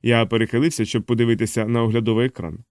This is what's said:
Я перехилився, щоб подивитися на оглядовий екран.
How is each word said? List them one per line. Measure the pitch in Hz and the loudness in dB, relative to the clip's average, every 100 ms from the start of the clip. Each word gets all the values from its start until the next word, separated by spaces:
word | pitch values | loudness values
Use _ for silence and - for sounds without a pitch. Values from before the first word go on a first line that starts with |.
Я | 117 117 113 | 2 2 2
перехилився, | 113 113 120 156 156 | 0 0 2 0 0
щоб | 107 117 | -2 -2
подивитися | - 117 117 113 113 - 107 | -2 0 2 2 0 -2 -2
на | 117 | 0
оглядовий | 117 113 113 110 127 | 0 0 0 0 0
екран. | - 85 78 - | -4 -10 -10 -16